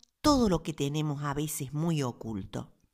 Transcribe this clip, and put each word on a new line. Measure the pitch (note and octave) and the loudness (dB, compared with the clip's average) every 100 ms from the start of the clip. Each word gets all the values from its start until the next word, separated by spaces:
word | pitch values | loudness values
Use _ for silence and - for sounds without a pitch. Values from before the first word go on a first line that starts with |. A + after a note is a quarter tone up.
| _ _ | _ _
todo | D4+ C#4 A3 | 4 6 6
lo | E3 | 2
que | E3 | 0
tenemos | D3+ C#3+ D3+ D3+ C#3+ | -4 -2 0 -2 -2
a | D3 | -4
veces | C#3+ D#3 - C3 | -4 -4 -4 -6
muy | D3 E3+ D#3 | -2 0 0
oculto. | B2+ - A2+ G#2 - A#2+ - _ _ | 0 -4 -6 -6 -6 -10 -12 _ _